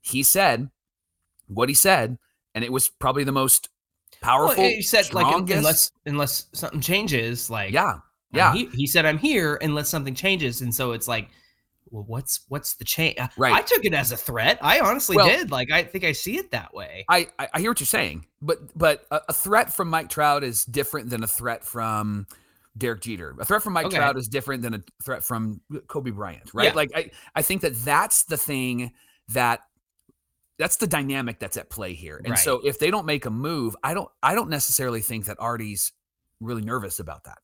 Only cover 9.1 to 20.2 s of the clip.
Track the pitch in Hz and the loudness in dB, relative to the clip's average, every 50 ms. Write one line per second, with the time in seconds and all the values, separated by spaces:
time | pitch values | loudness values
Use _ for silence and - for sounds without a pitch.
9.1 | 151 151 240 302 294 214 170 151 147 143 - 156 147 147 139 - - 156 139 135 | 2 2 2 2 2 2 2 2 0 0 -2 -2 0 0 -2 -2 -4 -4 -4 -4
10.1 | 127 - - 196 190 180 151 123 117 - 131 120 113 - 131 123 117 113 - - | -6 -2 0 0 0 2 0 -2 -2 -2 -4 -4 -2 -2 -2 -2 -2 -4 -4 -2
11.1 | 117 113 107 - _ _ _ _ _ _ _ _ _ _ _ - 117 107 101 107 | -2 -4 -4 -8 _ _ _ _ _ _ _ _ _ _ _ -16 -14 -12 -10 -8
12.1 | 113 127 135 - - - _ _ 139 143 - - - - - - - - 165 156 | -8 -8 -4 -4 -6 -6 _ _ -8 -8 -6 -6 -8 -6 -4 -4 -2 0 0 0
13.1 | - - 127 123 - - 135 127 131 196 - - 480 - - 202 160 143 131 113 | 0 -2 -8 -8 -2 2 4 4 4 4 4 2 0 0 0 0 0 0 0 -2
14.1 | 123 - - - 123 110 110 147 240 - - 190 226 311 277 196 240 277 - - | -4 -4 -6 -6 -4 0 2 2 2 2 4 4 4 6 4 2 2 2 0 2
15.1 | 185 208 190 180 226 339 349 202 143 127 127 120 156 170 170 - - 190 - 165 | 4 6 6 6 6 4 2 -2 -2 -2 0 2 2 0 0 0 -6 -2 0 0
16.1 | 143 - - 190 226 349 392 - - 113 92 - - 98 95 - 85 92 98 - | 0 0 -4 -4 -4 -6 -4 -4 -6 -6 -6 -8 -12 -12 -12 -12 -14 -12 0 2
17.1 | 175 180 165 - _ - 139 - - 151 185 226 240 - 139 - - 220 135 87 | 2 2 2 0 _ -10 -8 -4 -2 -2 0 0 0 0 0 0 0 0 0 -2
18.1 | 73 80 78 _ _ _ 143 151 165 - 147 - - 160 165 156 147 - _ _ | -4 -8 -14 _ _ _ -2 -2 -2 -2 -4 -16 -2 4 4 4 4 4 _ _
19.1 | 147 156 - - 151 - - 190 208 226 247 - - - 190 165 160 160 151 - | -2 -2 -2 -2 -4 -2 0 4 4 4 4 2 -2 -4 -2 0 0 -2 -2 -2
20.1 | - 151 | -2 2